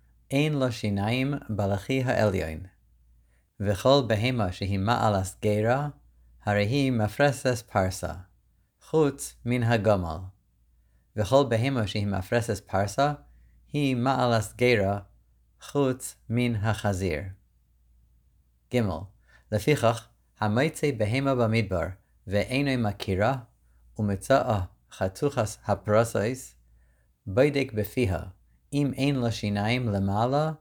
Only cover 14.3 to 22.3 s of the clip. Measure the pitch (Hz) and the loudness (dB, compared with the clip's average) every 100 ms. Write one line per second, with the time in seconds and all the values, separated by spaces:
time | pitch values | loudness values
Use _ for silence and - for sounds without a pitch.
14.3 | 113 - 110 123 110 95 101 - _ _ | 2 0 0 2 4 2 -2 -6 _ _
15.3 | _ _ _ - 143 135 131 - - - | _ _ _ -6 0 0 -2 -8 -16 -4
16.3 | 117 123 113 110 110 104 92 95 73 95 | -2 0 0 -2 0 -2 -2 -2 -4 -8
17.3 | 98 _ _ _ _ _ _ _ _ _ | -16 _ _ _ _ _ _ _ _ _
18.3 | _ _ _ - 123 104 82 95 _ _ | _ _ _ -4 -2 0 -4 -8 _ _
19.3 | - - 107 147 147 113 117 - _ _ | -20 -4 -2 2 4 2 0 -8 _ _
20.3 | - 107 110 160 - 147 113 104 131 139 | -4 0 2 0 0 -2 0 0 0 0
21.3 | 127 113 113 95 90 82 95 _ _ - | 0 2 2 0 -2 -4 -8 _ _ -4